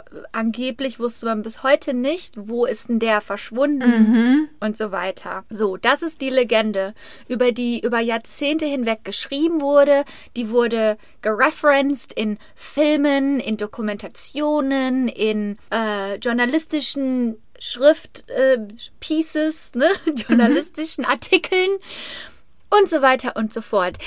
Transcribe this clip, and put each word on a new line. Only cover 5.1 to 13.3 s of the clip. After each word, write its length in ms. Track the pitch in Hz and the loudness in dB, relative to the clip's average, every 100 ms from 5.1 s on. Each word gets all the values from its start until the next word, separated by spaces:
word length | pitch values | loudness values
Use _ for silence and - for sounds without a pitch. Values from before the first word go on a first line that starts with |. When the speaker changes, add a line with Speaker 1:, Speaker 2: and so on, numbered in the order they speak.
| - 180 185 - | -8 -10 -12 -10
Speaker 1:
So, 260 | 208 208 185 | -2 -2 0
das 280 | 233 285 | 2 2
ist 180 | 330 - | 0 -4
die 80 | 269 | -2
Legende, 640 | 262 233 220 220 196 190 - - - - | 0 2 2 0 -2 -4 -8 -20 -16 -6
über 240 | 240 247 | 0 0
die 300 | 233 240 233 | 0 -2 -2
über 180 | 220 233 | -2 -2
Jahrzehnte 680 | 233 226 - - 285 311 302 | -2 -4 -4 -2 0 0 -2
hinweg 380 | 277 226 220 | -2 -2 -4
geschrieben 560 | - 202 - 277 330 320 | -6 -8 -6 -2 0 0
wurde. 460 | 285 285 285 277 285 - - 233 | 4 6 6 6 2 -8 -12 -8
Die 120 | 220 | -2
wurde 480 | 240 233 226 220 214 - - | 2 2 2 0 -2 -8 -8
gereferenced 920 | 214 214 285 - 294 277 269 269 - | -2 2 2 2 2 4 2 0 -4
in 240 | - 214 208 - - | -4 -4 -4 -10 -20
Filmen, 840 | - - 302 302 285 277 277 | -8 0 2 4 2 2 0